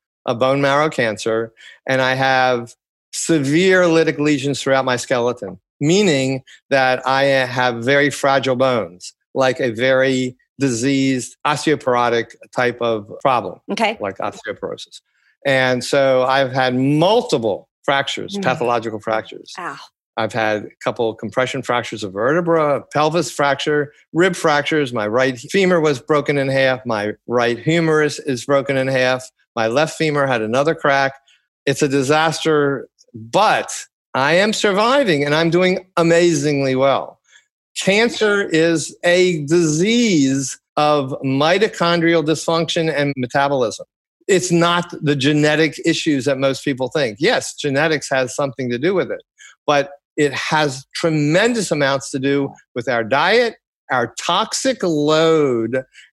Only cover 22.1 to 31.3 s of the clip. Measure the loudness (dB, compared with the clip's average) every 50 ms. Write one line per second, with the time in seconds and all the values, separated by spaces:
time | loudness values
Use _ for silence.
22.1 | -4 -2 -2 0 0 0 0 0 0 2 2 0 0 -2 -4 -4 -2 0 0 2
23.1 | 0 -2 -2 -4 -4 -2 0 0 0 -2 -2 -2 -2 -2 -2 -4 _ _ _ _
24.1 | 0 2 2 2 2 0 0 2 2 2 0 0 0 0 0 -2 -2 -4 -2 0
25.1 | 2 2 2 0 0 -4 -8 -2 0 0 2 2 2 2 2 0 0 -2 -2 0
26.1 | 0 0 0 0 -2 0 0 0 0 2 2 2 0 -2 -2 -4 -2 -2 -2 -4
27.1 | -6 -8 _ -4 -2 0 0 0 -2 -2 -2 0 0 2 2 2 2 2 2 0
28.1 | -2 -6 -6 -6 -6 -6 -2 0 0 0 0 0 -2 0 0 0 0 2 2 2
29.1 | 0 -2 -4 -12 _ _ _ _ _ -2 -2 0 2 0 0 0 -2 -2 -2 0
30.1 | 0 0 0 0 0 -2 -2 0 0 0 0 0 -2 0 0 2 2 2 0 0
31.1 | -4 -8 _ _